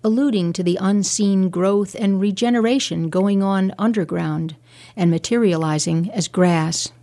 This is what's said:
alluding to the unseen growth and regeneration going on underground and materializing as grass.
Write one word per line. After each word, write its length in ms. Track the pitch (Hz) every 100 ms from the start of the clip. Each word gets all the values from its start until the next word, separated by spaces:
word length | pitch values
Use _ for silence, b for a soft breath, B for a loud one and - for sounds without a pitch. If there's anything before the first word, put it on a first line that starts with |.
alluding 480 | 220 226 285 214 170
to 100 | 175
the 160 | 180 180
unseen 640 | 190 202 190 - 202 190 185
growth 480 | 175 190 202 196 -
and 220 | 202 190
regeneration 880 | 202 190 240 240 226 262 - 165 165
going 340 | 185 196 196
on 320 | 196 196 190 -
underground 760 | 214 214 156 175 160 156 160 151 B B B
and 160 | - 175
materializing 1000 | 165 - 240 220 165 160 151 160 165 175
as 160 | - 165
grass. 640 | - 180 170 160 160 - -